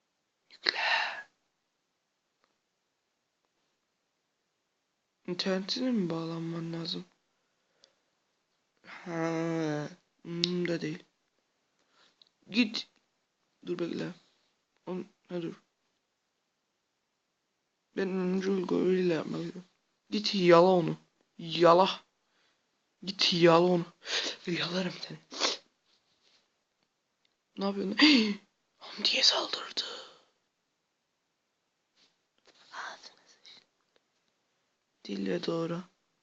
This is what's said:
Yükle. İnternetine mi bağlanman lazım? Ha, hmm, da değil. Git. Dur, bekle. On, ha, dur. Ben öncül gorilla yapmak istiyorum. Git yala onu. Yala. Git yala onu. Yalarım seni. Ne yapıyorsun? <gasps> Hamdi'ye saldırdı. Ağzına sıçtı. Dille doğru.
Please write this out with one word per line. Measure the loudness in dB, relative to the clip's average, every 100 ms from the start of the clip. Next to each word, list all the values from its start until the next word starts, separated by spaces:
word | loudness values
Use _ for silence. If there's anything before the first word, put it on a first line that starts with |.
| _ _ _ _ _
Yükle. | -4 -4 -2 0 0 -2 -8 -16 _ _ _ _ _ _ _ _ _ _ _ _ _ _ _ _ _ _ _ _ _ _ _ _ _ _ _ _ _ _ _ _ _ _ _ _ _ _ _ -10
İnternetine | -6 -2 -2 -2 -4 0
mi | 0 0
bağlanman | -2 -4 -6 -6 -6 -6
lazım? | -8 -8 -8 -12 _ _ _ _ _ _ _ _ _ _ _ _ _ _ _ _ _ -20
Ha, | -18 -10 -4 -2 0 -2 -2 -2 -4 -6 -12 _ _
hmm, | -12 -2 0 0 0
da | -2
değil. | -4 -10 -14 _ _ _ _ _ _ _ _ _ _ _ _ _ -6
Git. | 0 0 0 -12 _ _ _ _ _ _ _ -8
Dur, | -6
bekle. | -4 -4 -8 -10 _ _ _ _ _ _ -10
On, | -10 -10 _ _
ha, | -8
dur. | -8 -10 _ _ _ _ _ _ _ _ _ _ _ _ _ _ _ _ _ _ _ _ _ _ _ -4
Ben | -2
öncül | 0 0 0 0 0 0
gorilla | 0 2 2 2
yapmak | 0 -2 -6
istiyorum. | -6 -10 -18 _ _ _ _
Git | -4 -2
yala | 2 8 8 8
onu. | 6 2 -4 _ _ _ _
Yala. | -10 4 8 8 6 0 -14 _ _ _ _ _ _ _ _ _
Git | -10 -2 0
yala | 4 6 6 6
onu. | 2 -2 -10 -6 -4 -4 -8 -6
Yalarım | -4 -4 -4 -6 -8
seni. | -14 -16 _ -4 -2 -2 -10 _ _ _ _ _ _ _ _ _ _ _ _ _ _ _ _ _ _ -6
Ne |
yapıyorsun? | -4 -2 -4 4
<gasps> | 6 6 4 -2 -8 _ _ _
Hamdi'ye | -18 -4 -2 2
saldırdı. | 2 2 -2 -8 -8 -8 -8 -12 -16 -20 _ _ _ _ _ _ _ _ _ _ _ _ _ _ _ _ _ _ _ _ _ _ _ _ -20
Ağzına | -14 -12 -14 -20 -20 _
sıçtı. | _ -20 -20 _ _ _ _ _ _ _ _ _ _ _ _ _ _
Dille | -10 -6 -4 -2 -2
doğru. | -4 -4 -6 -10 _ _ _